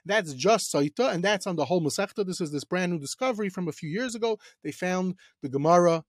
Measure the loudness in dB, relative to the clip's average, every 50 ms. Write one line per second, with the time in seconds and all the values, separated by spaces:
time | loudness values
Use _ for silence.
0 | _ -2 0 0 0 -2 -6 -2 2 2 4 4 2 0 0 0 0 0 0 0
1 | 0 0 0 0 0 0 0 0 -2 -4 -2 -2 0 0 0 0 0 0 0 -2
2 | -2 -2 -2 -4 -4 -4 -4 -4 -6 -4 -4 -6 -6 -4 -2 -2 0 0 -2 -4
3 | -4 -8 -6 -4 -2 -2 -2 -2 -4 -4 -4 -4 -4 -6 -6 -6 -8 -6 -4 -4
4 | -4 -4 -4 -4 -2 -2 -2 -4 -6 -12 -20 _ -12 -10 -8 -4 -4 -2 0 0
5 | 0 -2 -4 -6 _ _ _ _ -8 -4 -2 2 4 6 8 8 8 6 4 2
6 | -2